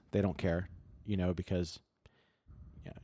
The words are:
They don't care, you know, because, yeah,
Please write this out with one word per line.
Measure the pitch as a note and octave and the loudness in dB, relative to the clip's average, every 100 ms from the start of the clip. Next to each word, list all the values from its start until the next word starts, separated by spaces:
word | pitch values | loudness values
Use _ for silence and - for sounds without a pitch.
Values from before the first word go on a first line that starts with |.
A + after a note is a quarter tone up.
| - | 0
They | G2+ | 2
don't | G2 - | 4 2
care, | F#2 E2+ F#2 - - - - | 2 2 0 -10 -20 -12 -2
you | G2 | 2
know, | F2+ | 2
because, | F2 - F2+ F2 - _ _ - _ _ _ - - - - | 0 0 0 0 -6 _ _ -20 _ _ _ -20 -18 -18 -16
yeah, | - - | -16 -16